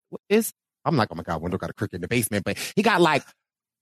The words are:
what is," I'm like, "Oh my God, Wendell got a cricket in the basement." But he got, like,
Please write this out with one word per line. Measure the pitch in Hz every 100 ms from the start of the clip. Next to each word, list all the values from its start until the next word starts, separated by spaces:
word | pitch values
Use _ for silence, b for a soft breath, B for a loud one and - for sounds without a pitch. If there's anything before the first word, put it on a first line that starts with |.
| _
what | - -
is," | 214 220 - _ _
I'm | - 151
like, | 107
"Oh | 82
my |
God, | 85 82
Wendell | 85 90
got | 87
a |
cricket | - 107 90
in |
the | 87
basement." | 120 110 104
But | 101 101 B -
he |
got, | 220 190
like, | 170 143 - _ _ _ _ _